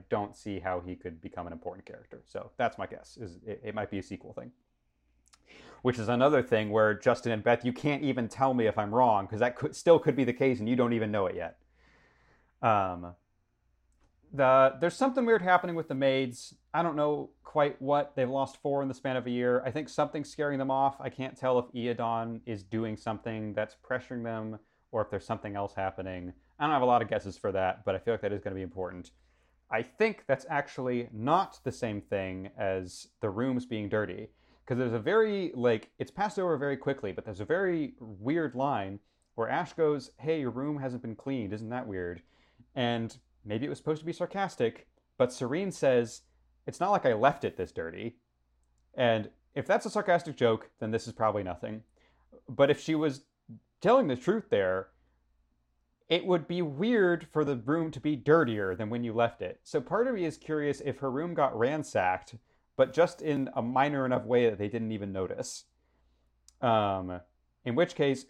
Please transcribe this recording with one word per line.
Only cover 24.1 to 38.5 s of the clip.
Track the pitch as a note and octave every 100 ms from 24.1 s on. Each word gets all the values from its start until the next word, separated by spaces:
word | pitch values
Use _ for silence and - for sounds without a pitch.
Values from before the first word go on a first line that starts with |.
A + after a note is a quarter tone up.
| B2
them | A#2 A2+ A2 A2 _ _ _
or | A#2
if | G#2
there's | G2+ -
something | A2 G#2+ G2+
else | G2+
happening. | - F#2+ - F#2 F2+ F2+ - _ -
I |
don't | D3
have | D3
a | B2+
lot | A#2+
of | G#2+
guesses | G#2+ G2 F#2
for | G#2+
that, | F#2+ F#2 F2+
but | - F#2+
I |
feel | -
like | A2
that | G#2
is | G2+
gonna | G2+ F#2+
be |
important. | F#2 F#2+ F2+ F2+ F2 _ _ _ _ _ _
I | A2+
think | A#2+ - A3 G#3 -
that's | C3+ -
actually | D3 C#3+ - B2+ B2 A#2+
not | G#2+ A#2+ E3+ F#3 -
the | -
same | - A#2+ G#2
thing | - G2+ F#2+ F#2 F#2+ -
as | G2+ F#2+ F2+ - - _
the | A2
rooms | F#2+ C3 B2+ B2
being | A2 G#2
dirty, | G#2+ G2+ F#2 A2 _ _ _ -
'cause | A#2+
there's | B2+
a | A#2
very, | A2 G#3+ A3 G3+ F3
like, | - A#2+ A2 - -
it's | B2
passed | - G#3 -
over | F3+ D#3
very | C#3+ C#3
quickly, | D3 C#3 G#2
but | F2 -
there's | F#2+
a | G#2
very | E3+ F#3+ E3+ C#3+ -
weird | A2+ G2 A2 E3 D#3